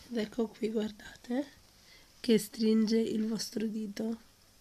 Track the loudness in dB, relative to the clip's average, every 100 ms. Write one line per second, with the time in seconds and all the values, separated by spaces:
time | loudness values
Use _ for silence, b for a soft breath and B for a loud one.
0 | -8 -4 -4 -4 -4 -4 -2 -2 -2 -6
1 | -18 -14 -6 -4 -4 -10 -20 B B B
2 | B B 4 4 2 0 4 4 4 2
3 | 2 0 -2 -2 -4 -4 -4 -4 -6 -6
4 | -6 -6 -12 _ _ _